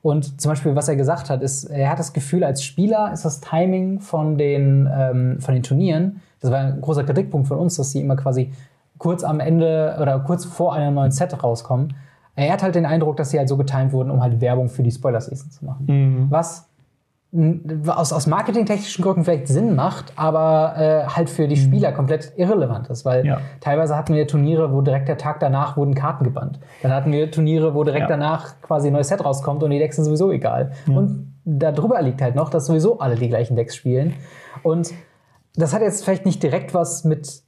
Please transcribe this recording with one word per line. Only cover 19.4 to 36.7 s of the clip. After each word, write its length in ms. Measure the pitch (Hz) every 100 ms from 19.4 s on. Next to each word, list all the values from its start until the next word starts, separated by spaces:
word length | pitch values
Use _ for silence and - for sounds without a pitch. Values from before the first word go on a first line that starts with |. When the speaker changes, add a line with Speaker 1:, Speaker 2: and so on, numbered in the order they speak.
| 135
Speaker 1:
Sinn 260 | 139 233
macht, 380 | 156 165 180 - -
aber, 580 | 156 156 160 156 160 156
äh, 260 | 156 156 139
halt 200 | - 165
für 180 | - 151
die 100 | 143
Speaker 2:
Mhm. 40 |
Speaker 1:
Spieler 320 | 135 135 -
komplett 400 | - 135 156 - -
irrelevant 520 | 180 214 131 107 120
ist, 160 | 123
weil 220 | 135 127 139
Speaker 2:
Ja. 120 | 135 - -
Speaker 1:
teilweise 360 | - 147 160 151
hatten 180 | 151
wir 120 | 151 147
Turniere, 460 | 147 143 160 156
wo 80 | 135
direkt 280 | 139 135 135
der 100 | 151
Tag 200 | 147 151
danach 360 | 143 135 143 147
wurden 180 | 143
Karten 300 | 135 143 139
gebannt. 340 | 127 - 135 - - -
Dann 80 | 135
hatten 200 | 131 151
wir 180 | 147 156
Turniere, 440 | 156 156 160 156
wo 100 | 147
direkt 240 | 139 156 -
Speaker 2:
Ja. 80 | 147
Speaker 1:
danach 380 | 147 160 - -
quasi 240 | - 156 143
ein 60 |
neues 140 | 139 139
Set 140 | 196
rauskommt 380 | 156 135 - 143
und 80 | 151
die 80 | 143
Decks 180 | 151 147
sind 100 | 151
sowieso 260 | 151 190
egal. 400 | 139 - 120 135 - -
Speaker 2:
Ja. 100 | 135
Speaker 1:
Und 380 | 135 135 - -
darüber 560 | - 147 160 143 170 240
liegt 220 | 143 120
halt 120 | 127
noch, 140 | 123 -
dass 160 | 170 139
sowieso 320 | 165 165 233
alle 180 | 135 117
die 120 | 120
gleichen 280 | 113 117 120
Decks 200 | 117 -
spielen. 380 | 127 127 156 - - - - -
Und 300 | 165 165 165 - - _ _ _ _
das 200 | - 160
hat 80 | 190
jetzt 220 | 214 202
vielleicht 200 | - 190
nicht 180 | 190 -
direkt 300 | 156 139 139